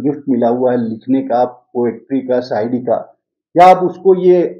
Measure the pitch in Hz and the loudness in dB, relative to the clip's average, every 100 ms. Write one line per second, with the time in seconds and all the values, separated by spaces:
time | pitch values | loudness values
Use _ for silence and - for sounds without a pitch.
0 | 135 143 139 120 120 123 127 123 113 113 | -4 -6 -4 -2 0 0 -2 -2 -4 -8
1 | - 135 131 120 123 - _ 123 120 - | -4 -4 -2 -2 -2 -6 _ -4 -4 -6
2 | - 135 127 123 120 127 123 123 120 110 | -6 -6 -2 -4 -4 -6 -4 -6 -4 -4
3 | - _ _ _ _ 160 180 180 180 - | -6 _ _ _ _ 4 6 6 2 -2
4 | 190 185 180 180 160 - | 0 2 4 2 0 -2